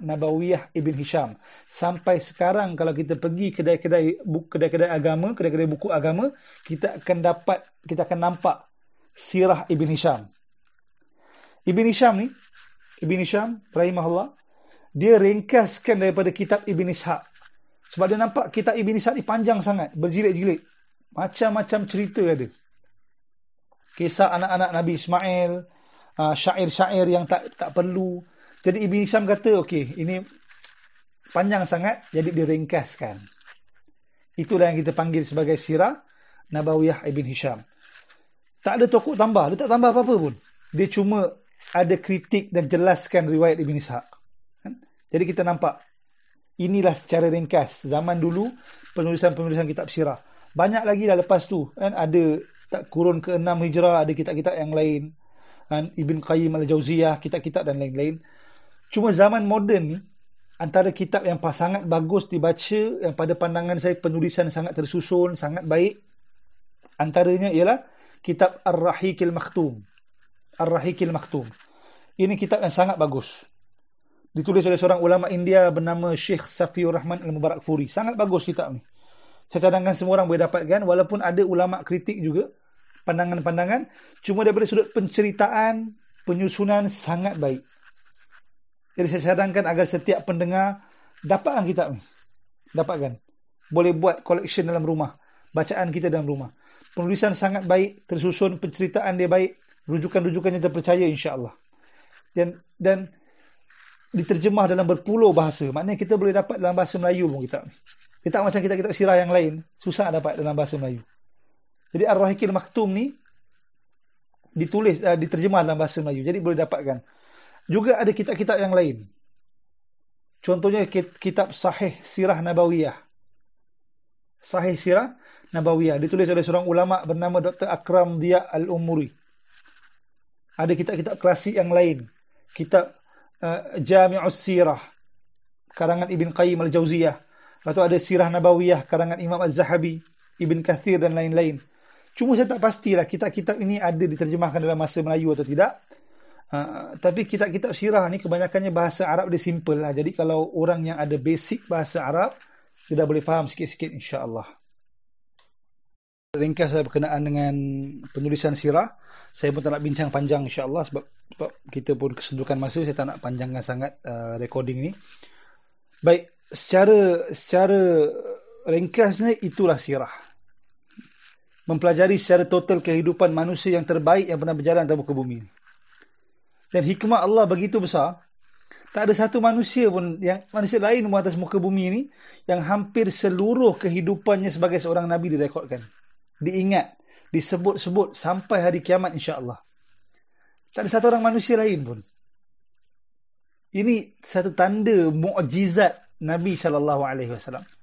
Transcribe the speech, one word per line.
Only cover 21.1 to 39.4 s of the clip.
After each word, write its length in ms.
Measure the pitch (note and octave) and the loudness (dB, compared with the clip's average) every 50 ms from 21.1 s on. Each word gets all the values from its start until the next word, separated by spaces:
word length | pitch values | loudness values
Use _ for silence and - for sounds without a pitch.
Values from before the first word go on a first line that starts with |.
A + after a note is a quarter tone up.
| - | -8
Macam-macam 720 | - F3+ F#3 - - A#3 A3 G#3 A3 G3+ - A3 G#3 G3 | -8 -8 -6 -2 0 0 0 0 -2 -2 -2 -2 -4 -4
cerita 340 | - - F#3+ G#3 F#3+ G3+ A#3 F#3+ | -2 -4 -4 -4 -4 -2 0 0
ada. 180 | E3+ D#3+ C3+ B2 G#2+ - _ _ _ _ _ _ - - - _ _ _ _ _ _ _ _ _ _ _ _ _ _ _ _ _ _ - | 0 0 -2 -4 -10 -12 _ _ _ _ _ _ -20 -20 -20 _ _ _ _ _ _ _ _ _ _ _ _ _ _ _ _ _ _ -8
Kisah 400 | - E3+ E3 E3 - G3 F3 F3 | -6 -4 -4 2 2 2 2 2
anak-anak 360 | F3 F#3 F#3+ F#3 F3+ F#3 F3+ E3+ | 0 -2 -2 0 0 0 0 0
Nabi 200 | E3+ F3 E3+ E3+ | -2 -2 -2 -2
Ismail, 540 | C#3+ - E3+ F3+ F3+ F#3+ F#3+ F3+ F3+ F3+ F3 F3 F3+ F3+ _ _ _ _ _ _ _ _ _ - | -4 -4 -2 -2 0 0 0 0 0 0 -2 -2 -6 -10 _ _ _ _ _ _ _ _ _ -6
ah, 160 | - D#3 D#3 D3+ | -2 -2 0 0
syair-syair 720 | C#3+ - F#3 - F#3+ F#3 E3 - - F#3+ - G3+ F#3 F3+ | 0 0 -2 0 0 -2 -2 0 0 0 0 2 2 2
yang 240 | F3 F3 F3 E3+ C#3+ | 2 2 0 0 0
tak, 240 | F#3 - - - - | -2 -2 -4 -6 -10
tak 240 | - F3 - C#3+ | -10 -8 -4 -2
perlu. 480 | F3+ F3 F#3 F3+ F#3+ F#3 F3+ F3+ F3 F3 _ _ _ _ _ _ _ - | -2 -2 -2 -2 -4 -4 -6 -8 -10 -14 _ _ _ _ _ _ _ -2
Jadi 240 | F#3 F3+ G#3+ G#3+ F#3 | -2 0 0 0 0
Ibn 80 | F#3+ G3+ G#3 | 0 0 0
Hisham 240 | G3 A3+ G#3+ G#3 F#3+ | 2 2 0 2 2
kata, 320 | G#3 G3+ - A3+ G#3+ F#3 | 0 2 4 4 4 4
"Okey, 400 | E3 - F3 D3+ C#3 A#2+ D3 F3+ | 2 0 -2 -4 -4 -4 -6 -6
ini 160 | D#3+ E3+ F#3 F#3 G3+ - - - _ _ - - - - - _ - _ _ _ _ _ _ _ _ - | -6 -4 -4 -6 -8 -14 -20 -20 _ _ -20 -20 -20 -20 -20 _ -20 _ _ _ _ _ _ _ _ -6
panjang 320 | - E3+ F#3+ G3+ G#3 F#3+ F3+ - | -2 -2 0 2 0 0 0 -2
sangat," 320 | F3+ E3+ F3 G#3 A#3 - - - | -2 -2 -2 -2 -4 -4 -8 -6
jadi 240 | - D#3 D#3+ E3 E3+ | -4 -2 -2 0 0
dia 120 | D#3+ D#3+ D3+ | 0 0 0
ringkaskan. 720 | D#3+ D#3 D#3 D3 - D#3 - - - - C#3+ A2 G2+ G2+ G2+ - - _ - - - _ _ _ _ _ _ _ _ _ _ _ _ _ _ _ - | 0 -2 -2 -2 -2 -4 -4 -4 -12 -12 -12 -12 -12 -14 -18 -20 -20 _ -20 -20 -20 _ _ _ _ _ _ _ _ _ _ _ _ _ _ _ -8
Itulah 400 | - D#3+ D3+ G#3 F3+ F3 E3+ E3 | -8 -4 0 2 2 2 2 0
yang 80 | D#3+ | -2
kita 160 | D#3 D#3+ D#3 | -4 -4 -4
panggil 240 | - E3 E3 D#3+ C3 | -4 -4 -2 -2 -4
sebagai 400 | - - D3 D#3 D#3 D3 D#3+ C#3+ | -4 -4 -4 -4 -2 -2 -2 -4
Sirah 400 | - - D#3 D#3+ F#3 A#3 D4+ - _ _ _ _ _ _ _ - - - | -2 -4 0 0 0 0 0 -6 _ _ _ _ _ _ _ -20 -16 -10
Nabawiyah 560 | D3+ D3+ D3+ D#3+ D#3 D#3 D#3 D#3+ D#3+ - - | -6 -4 -2 0 0 2 2 0 -2 -2 -4
Ibn 200 | D3 C#3 D3 C#3 B2 | -6 -6 -6 -6 -6
Hisham. 320 | C3 - - C3+ A#2+ A2 G#2+ _ _ _ _ - - - - _ - _ _ _ _ _ _ _ _ _ - | -8 -6 -6 -6 -8 -8 -14 _ _ _ _ -20 -20 -20 -20 _ -20 _ _ _ _ _ _ _ _ _ -4
Tak 160 | G3+ - A#3 | -2 2 2
ada 40 | A#3+ - | 2 4
tokok 240 | B3 A3 - D4+ D4+ | 4 2 2 2 0
tambah, 400 | G3 G#3+ A3 A3 G3 | 2 2 4 4 4